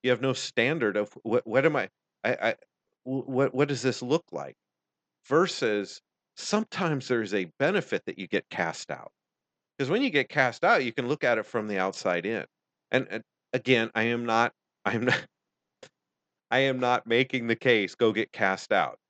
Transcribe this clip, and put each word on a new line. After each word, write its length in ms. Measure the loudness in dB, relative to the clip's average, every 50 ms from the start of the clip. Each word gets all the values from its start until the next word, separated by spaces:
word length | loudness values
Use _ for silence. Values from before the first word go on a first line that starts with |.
| 0
You 80 | 0
have 100 | 0 2
no 120 | 2 0 -2
standard 640 | -2 -6 -4 0 0 0 2 0 0 0 0 0 0
of 160 | -2 -2 -6 -10 -4
what, 240 | 0 0 0 0 2
what 180 | 2 2 2
am 100 | 2 2 0
I, 120 | -2 -4 -8 _ _ _ _ _ -2
I, 120 | -2 -2
I, 160 | 0 0 -2 -2 -4 _ _ _ _ _ _ _ _ _
wh-, 260 | -6 -4 -4 -4 -2
what, 240 | 0 0 0 2 2
what 140 | 0 0 0
does 120 | 0 0 0
this 180 | 0 -2 -2
look 240 | -2 0 -2 -2 -2 _
like? 240 | -8 -8 -8 -10 -14 _ _ _ _ _ _ _ _ _ _ _ _ _ _ 0
Versus 720 | 2 2 2 2 0 -2 -2 0 0 -2 -2 -6 -10 -16 -20 _ _ _ _ _ _ -14
sometimes 680 | -6 -2 -2 -2 -2 -4 -4 -4 -2 -2 -2 -2 -2 -2
there's 260 | -2 -2 0 0 -2
a 180 | -2 -2 -4 -4 -2
benefit 440 | -2 0 0 -2 -2 -2 -4 -4 -4
that 140 | -8 -10 -10
you 80 | -6 -4
get 220 | -4 -4 -4 _
cast 420 | -4 -4 -4 -4 -4 -8 -10 -10
out. 200 | -12 -12 -12 -16 -20 _ _ _ _ _ _ _ _ _ _ _ _ -6
'Cause 100 | -4 -2
when 120 | 0 0 0
you 60 | 2
get 200 | 2 0 0 0
cast 340 | 0 0 0 0 0 0 2
out, 200 | 4 4 4 2
you 80 | 0 -2
can 140 | -4 -2 -2
look 160 | -2 0 0
at 140 | 2 2 0
it 80 | 0
from 220 | -2 -4 -4 -2 -2
the 100 | -2 0
outside 460 | 0 -2 -2 -2 -2 0 0 0 -2
in. 200 | -2 -4 -4 -6 -10 _ _ _ _ _ _ _ _
And, 160 | -2 -2 -2 -2
and 140 | -8 -12 -12 _ _ _ _ _ -6
again, 380 | -2 2 2 2 2 2 0 0
I 80 | 0 0
am 220 | 0 0 -2 0
not, 280 | 2 2 2 2 2 -2 _ _ _
<laughs> 160 | _ _ -4
I'm 200 | -2 -2 0 2
not, 220 | 2 0 0 -2 -8 _ _ _ _ _ _ _ _ _ _ -20 -20 _ _ _ _ _ _ _ _ _ _ _ _
I 80 | 0 2
am 200 | 2 2 0 0
not 260 | 2 2 2 0 2
making 420 | 2 2 2 2 2 -2 -2 0 0
the 80 | -2 2
case, 380 | 4 4 4 4 2 0 0
"Go 180 | 2 2 2 2
get 180 | 2 -2 -4
cast 400 | -2 0 0 0 0 -2 -2 0
out." 260 | 2 2 2 0 -4 -10 _ _